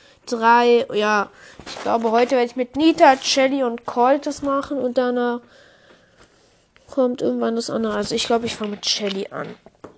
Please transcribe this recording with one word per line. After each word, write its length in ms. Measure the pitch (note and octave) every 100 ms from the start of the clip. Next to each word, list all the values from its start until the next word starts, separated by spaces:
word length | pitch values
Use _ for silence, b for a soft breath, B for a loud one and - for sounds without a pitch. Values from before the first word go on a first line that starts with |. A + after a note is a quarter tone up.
| b b -
drei, 600 | A#3 A3+ A#3+ A#3+ A#3+ -
ja. 360 | G#3 G#3 G#3 G3 B B B -
Ich 160 | -
glaube, 300 | G3 A3+ A3+
heute 260 | A3+ A#3+ C4
werde 80 | A#3+
ich 100 | B3+
mit 220 | B3 C4+
Nita, 400 | D#4+ D#4+ D#4 C4
Shelly 460 | - C#4 C4 C#4
und 220 | B3 A#3+ -
Colt 400 | B3 B3 C#4+ D4
das 160 | C#4+
machen 360 | C#4+ C#4 C#4 C#4+
und 200 | B3+ A#3+
danach 440 | B3 B3 A#3+ A#3+ - b b b b b b b b b b b b _ -
kommt 320 | - B3+ B3
irgendwann 360 | - B3 A#3 A3+
das 120 | A#3
andere. 260 | A3+ A3 G#3
Also 200 | G#3 A3+
ich 100 | -
glaube, 180 | A#3 A#3
ich 100 | -
fange 160 | G#3+
mit 140 | G3+ -
Shelly 420 | - G3+ G3 G3
an. 240 | C3+ - - - _ -